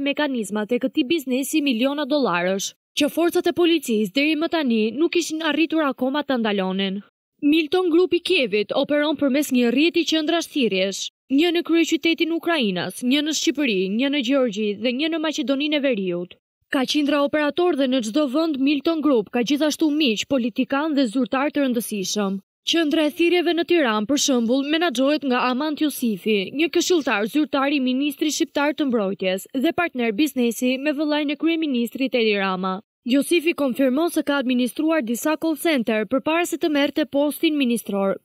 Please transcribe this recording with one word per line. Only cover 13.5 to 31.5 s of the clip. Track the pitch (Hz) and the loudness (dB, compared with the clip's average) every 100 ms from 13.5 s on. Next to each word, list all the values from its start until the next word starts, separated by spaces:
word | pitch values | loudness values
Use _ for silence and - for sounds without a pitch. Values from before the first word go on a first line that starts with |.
| 277 277 190 190 | 0 0 0 0
një | 220 277 | 0 0
në | 294 233 | 0 0
Gjeorgji | 277 254 196 208 202 | 2 0 0 -4 -2
dhe | 247 247 | -2 -2
një | 311 | -2
në | 330 | -2
Maqedoninë | 311 302 254 269 302 302 | -2 -2 -2 -2 0 0
e | 277 | 0
Veriut. | 208 185 175 180 - _ _ _ | -2 -2 -4 -8 -14 _ _ _
Ka | 294 254 | -2 0
qindra | 294 285 294 | 0 0 2
operator | 285 302 294 294 359 269 | 0 0 0 0 0 2
dhe | |
në | 269 262 214 | 0 0 0
çdo | 269 285 | 0 0
vend | 285 330 262 | 0 0 0
Milton | 269 285 330 330 | 0 2 0 0
Group | 285 240 190 | 2 2 0
ka | 240 | -2
gjithashtu | 233 285 302 - 311 | 0 0 0 2 0
miq, | 294 277 208 | 2 0 -2
politikan | - 269 233 - 247 277 320 285 | -2 -2 0 -2 -2 -2 0 0
dhe | |
zyrtar | 247 262 247 269 294 | 0 0 -2 -2 -2
të | 294 269 | 0 0
rëndësishëm. | 233 - 208 185 214 196 196 - _ | -2 -4 -6 -4 -2 -2 -4 -10 _
Qendra | - 330 302 320 | -2 0 2 2
e | 302 | 0
thirrjeve | - 339 359 320 | 2 2 2 2
në | 330 339 | 0 2
Tiranë, | 349 247 214 214 | 2 2 0 0
për | 285 | 0
shembull, | - 247 226 269 277 | 2 2 2 0 0
menaxhohet | 320 349 240 269 302 277 | 0 0 2 2 0 0
nga | 247 247 | 0 0
Amant | 247 311 294 | 0 -2 -2
Josifi, | 302 - 233 190 220 208 175 277 | -2 -2 -2 -2 0 0 0 -2
një | 330 | 0
këshilltar | 349 320 349 262 208 214 | 0 2 2 2 0 0
zyrtar | 294 294 277 277 294 | 0 0 0 0 0
i | |
ministrit | 254 254 294 - 311 | 0 0 -2 -2 -2
shqiptar | - 320 302 294 | -2 -2 0 0
të | 302 277 | 0 0
mbrojtjes | 233 196 196 185 190 - | 0 -2 -2 -2 -4 -4
dhe | 269 311 349 | -2 0 0
partner | 339 254 233 208 | -2 -2 -2 0
biznesi | 311 254 233 220 254 262 | 0 0 0 0 -2 0
me | 294 277 | -2 -2
vëllain | 302 294 285 | 0 0 -2
e | 294 | -2
kryeministrit | 320 | 0